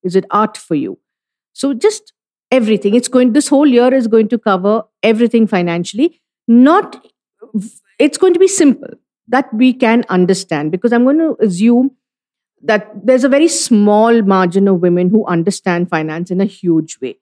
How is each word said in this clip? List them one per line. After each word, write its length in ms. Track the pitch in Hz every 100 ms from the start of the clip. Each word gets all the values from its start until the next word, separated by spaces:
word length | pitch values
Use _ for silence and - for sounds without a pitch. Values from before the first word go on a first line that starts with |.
Is 140 | 185 185
it 80 | 190
art 240 | 208 214 -
for 200 | - 156
you? 220 | 117 95 _ _ _ _ _
So 220 | - 277
just 400 | 240 415 415 _ _ _ _ _
everything. 460 | 254 220 214 208 226
It's 140 | 247
going, 240 | 254 254
this 160 | 233 -
whole 180 | 277 294
year 260 | 240 247
is 140 | 269 226
going 220 | 220 220
to 80 | 240
cover 460 | - 190 190 220 - _
everything 440 | 220 220 233 233 220
financially. 760 | 190 175 170 175 202 330 _ _ _ -
Not, 580 | 233 262 359 - - _ _ _ _ - 214 202 - _ _
it's 180 | 285 -
going 160 | 370
to 60 | 349
be 80 | 381
simple 400 | - 294 - - - _ _ _
that 260 | 247 262
we 200 | 220 254
can 320 | 254 233 233 -
understand, 640 | 180 180 185 - 151 151
because 220 | 180 240
I'm 100 | 240
going 140 | 247 302
to 180 | 320 -
assume 500 | 214 175 226 240 269 _ _ _ _ _ _ _
that 260 | 202 214 214 202 196
there's 200 | 254 262
a 40 |
very 200 | 277 330
small 720 | - - 214 208 208 226 233
margin 480 | 196 190 185 185 196
of 100 | 185
women 300 | 175 175 180
who 160 | 214 202
understand 640 | 175 170 196 - 175 175
finance 420 | 165 156 160 175
in 80 | 185
a 60 | 190
huge 520 | - 180 160 156 -
way. 160 | 131 -